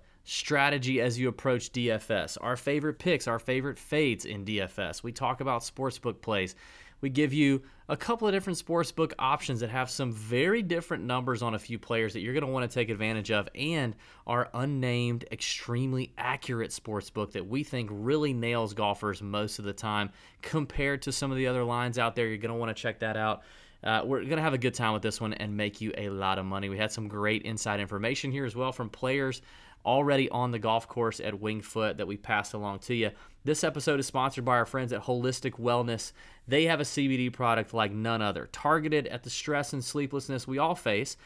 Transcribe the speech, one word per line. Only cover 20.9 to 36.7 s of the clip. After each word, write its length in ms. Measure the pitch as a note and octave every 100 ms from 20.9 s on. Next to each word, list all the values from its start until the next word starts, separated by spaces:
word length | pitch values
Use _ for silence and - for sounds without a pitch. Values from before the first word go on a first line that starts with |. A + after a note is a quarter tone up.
| C#3
to 100 | -
some 180 | C3 C#3
of 60 | C3
the 100 | C3
other 180 | B2+
lines 340 | A#2+ A#2+ B2 A#2+
out 180 | A#2 A#2
there. 120 | A2+
You're 100 | A2
gonna 180 | A2+ A#2
wanna 160 | A#2
check 260 | G#2+ A#2+ A2+
that 180 | A2 G#2+
out. 240 | A2 G#2 - - - -
Uh, 160 | - A2
we're 220 | A#2 C3
gonna 160 | A2 D#3
have 140 | D#3
a 40 | C3+
good 160 | B2
time 200 | - A#2
with 80 | G#2+
this 180 | A2 G#2+
one 140 | A2
and 200 | - G#2
make 280 | G#2 G#2 G#2
you 100 | A2 -
a 100 | G2+
lot 300 | G2 F#2+ F#2+
of 80 | F#2+
money. 240 | G2 G2
We 80 | G2
had 120 | G#2+
some 180 | - G#2+
great 340 | G#2 G#2 A2
inside 360 | - G#2+ A2+ G#2
information 540 | G2 G2+ A2 C#3 C#3
here 140 | C3+ C3
as 100 | A2
well 160 | C3
from 160 | B2+ A2+
players 540 | - B2+ C3+ C3+ B2+ - - - -
already 440 | - B2+ C#3+ C#3 C3+
on 200 | A#2+ B2
the 80 | A#2
golf 300 | A2 A2+ -
course 320 | - A2+ -
at 180 | G#2+ G2+
Winged 260 | G#2+ G#2+
Foot 340 | G2+ A2 G#2+ E2+
that 100 | F#2+
we 80 | G#2
passed 380 | - G#2+ G#2
along 260 | G#2+ G#2 G2
to 140 | -
you. 180 | A#2+ G#2+ - - -
This 180 | C3+ D3+
episode 380 | E3 D3 C3+ C#3+
is 60 | C3
sponsored 380 | C3+ C3 C3+
by 120 | B2 B2
our 100 | A2+
friends 260 | C3+ B2
at 120 | A2
Holistic 560 | - B2 B2+ B2+ C3+ A#2
Wellness. 500 | A#2 A#2+ A#2+ A2+ - - - - -
They 160 | C#3
have 160 | D#3+